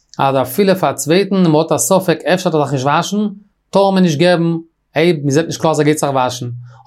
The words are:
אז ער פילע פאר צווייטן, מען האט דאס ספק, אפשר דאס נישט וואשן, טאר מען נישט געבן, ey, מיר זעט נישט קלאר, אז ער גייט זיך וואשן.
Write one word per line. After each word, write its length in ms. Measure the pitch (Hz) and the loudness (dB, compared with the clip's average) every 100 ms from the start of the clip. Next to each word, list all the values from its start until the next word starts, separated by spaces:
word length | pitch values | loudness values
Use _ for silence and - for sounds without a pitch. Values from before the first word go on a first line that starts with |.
| _ - | _ -4
אז 160 | 139 135 | -2 0
ער 80 | |
פילע 320 | 123 - 196 185 | -2 0 0 2
פאר 180 | 151 | 0
צווייטן, 420 | 135 143 175 196 196 | -2 0 0 2 2
מען 200 | 175 151 | 4 2
האט 140 | 160 | 2
דאס 180 | 147 - | -2 0
ספק, 320 | 190 185 156 147 | 0 2 -2 -2
אפשר 160 | 185 180 | -2 0
דאס 220 | 156 139 | 0 0
נישט 140 | 139 131 | -2 0
וואשן, 420 | 151 170 208 208 196 - _ _ | 0 -2 -4 -6 -8 -18 _ _
טאר 200 | 190 196 | 0 2
מען 120 | 190 | 2
נישט 160 | 180 139 | 2 2
געבן, 340 | 175 175 170 165 - _ _ 143 | 2 2 0 -2 -6 _ _ 0
ey, 40 | 170 156 | 0 0
מיר 100 | 139 | 0
זעט 120 | 139 160 | 0 0
נישט 160 | 147 | -2
קלאר, 100 | 165 | 0
אז 80 | 151 | 2
ער 60 | 147 | 2
גייט 120 | 156 | 0
זיך 120 | 147 | -2
וואשן. 400 | 131 127 123 120 - - - | -2 -2 -4 -10 -10 -16 -14